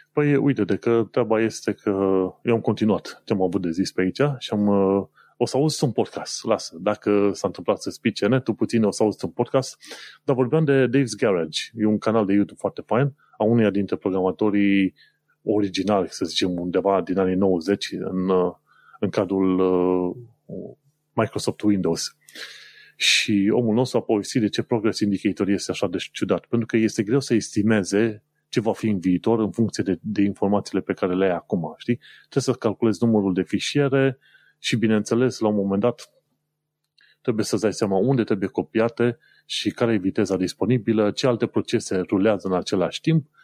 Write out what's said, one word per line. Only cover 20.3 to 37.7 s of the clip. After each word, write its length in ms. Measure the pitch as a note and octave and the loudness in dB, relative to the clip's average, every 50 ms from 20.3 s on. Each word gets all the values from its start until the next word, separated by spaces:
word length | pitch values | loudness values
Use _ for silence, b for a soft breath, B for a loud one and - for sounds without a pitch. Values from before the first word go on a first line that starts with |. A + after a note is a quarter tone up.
| _ _ _ | _ _ _
uh, 200 | - G2 F#2+ - - - _ _ _ _ _ _ _ - | -16 -14 -14 -14 -14 -18 _ _ _ _ _ _ _ -2
Microsoft 480 | - A2 G#2 - G2+ - - G2+ - | -2 -2 -2 -2 -6 -6 -6 -6 -2
Windows. 560 | - G#2+ G#2 G2 F2 E2+ E2 E2 - - - _ B B B B B B B B B B B B B B B | 0 0 2 2 2 0 -2 -2 -4 -10 -12 _ B B B B B B B B B B B B B B B
Și 540 | B - - - - - - A2 G2+ G2 G2+ G#2+ | B 0 2 2 2 2 2 2 2 2 2 2
omul 220 | A#2 B2 A2 G#2+ | 2 2 2 2
nostru 240 | A#2 C3 B2+ - A#2+ | 2 0 0 0 -2
a 40 | - | 0
povestit 380 | - A#2 G#2 G2 - - C3 | 2 0 0 0 0 -2 0
de 80 | A2 G2+ | 0 0
ce 140 | - - A2 | 0 -2 -4
Progress 380 | - B2 A2+ G2+ A2 F#2 - | -2 -2 0 0 0 0 0
Indicator 480 | G#2+ G2+ G2 F#2 - G#2 F#2 - G2+ F#2 | 0 0 0 0 0 -2 0 0 0 0
este 220 | G2+ F2+ - - | 0 -2 -2 -4
așa 160 | F#2 - - F#2 | -6 -4 -4 -4
de 80 | F2+ F2+ - - - | -4 -4 -8 -8 -8
ciudat, 340 | - - F#2+ G#2 F2 - | -6 -2 -2 -2 -2 -2
pentru 200 | - - A#2 A2+ | -2 -2 -2 -2
că 100 | - - | 0 0
este 260 | A#2 A2+ G#2 - - G#2 | 2 2 2 0 -2 -2
greu 180 | G2+ A#2+ C#3+ | 0 0 0
să 140 | C3 - B2 | 0 2 0
estimeze 880 | G#2+ F2+ - - G#2+ G2+ A2 A2+ G#2+ F#2+ - G2 G2+ A2+ A2+ G#2+ G#2+ _ _ _ _ _ _ | 0 0 -2 -2 0 2 2 2 2 2 0 0 0 2 0 -2 -6 _ _ _ _ _ _
ce 120 | - B2+ | -4 -2
va 120 | G#2 A2+ G#2 | 0 0 -2
fi 160 | - - A2+ | 0 0 -2
în 100 | G#2 F#2 | 0 0
viitor 400 | E2 F#2 F2+ F2 - A2+ A2+ A2 | 0 0 0 0 2 0 0 2
în 120 | A2 G2 | 0 -2
funcție 320 | - - A2+ G2+ - - G2 | 0 0 -2 -2 0 -4 -2
de, 160 | - F#2 - - | -2 -2 -2 -4
de 200 | A2 G#2 G#2 G2+ | -6 -2 0 0
informațiile 580 | G2+ F#2+ - - G2+ G2+ G2+ G2 - - G2 | 0 0 -2 -2 0 0 0 -2 -2 -4 -4
pe 120 | - - F#2 | -2 -2 -4
care 220 | - - F#2 F2+ | -2 -2 -2 0
le 100 | F#2 F#2+ | 0 0
ai 60 | F#2+ | 0
acum, 440 | F2 D#2+ - - A2 F#2 E2 D#2 D#2 - | 0 -2 -4 -4 -4 -4 -4 -4 -10 -10
știi? 180 | - - A#2+ - B B B B | -4 -4 -4 -4 B B B B
Trebuie 240 | B B - C#3+ C3 | B B -4 -4 -2
să 100 | - B2 | -2 -2
calculezi 520 | - - A2+ G2+ - - A2+ G#2 - - | -2 -2 -4 -2 0 0 0 0 2 2
numărul 280 | A#2 A2 G#2+ G2 G2 F2+ | 2 2 2 2 2 0
de 80 | F#2 F2+ | 0 -2
fișiere 760 | - - F#2 - - - C#3+ C#3+ C#3 C3 C#3 C3+ C3+ C3+ b b b b b b b b b | -2 -2 -4 -4 -2 -2 0 0 2 2 2 2 0 -2 b b b b b b b b b
și, 180 | - - - | -6 -4 -2
bineînțeles, 600 | A#2+ G#2 A2 A2 G#2+ G#2 - A#2+ A2+ B2+ B2+ - - | 0 2 2 2 2 0 0 0 2 2 0 0 0
la 100 | A2+ G#2+ | 0 0
un 60 | G#2 | 0
moment 260 | G#2 G2 G2 G2 G2 | 0 0 0 0 0
dat 320 | G#2 B2 A#2+ - - - _ _ _ _ _ _ _ _ _ _ _ _ _ _ _ _ _ b b b b b | 0 0 -2 -2 -10 -20 _ _ _ _ _ _ _ _ _ _ _ _ _ _ _ _ _ b b b b b
trebuie 240 | - - A2+ G#2+ G#2 | -4 -4 -2 -2 -2
să-ți 180 | - - G2+ G#2+ | -2 -2 0 0
dai 100 | G#2+ | 0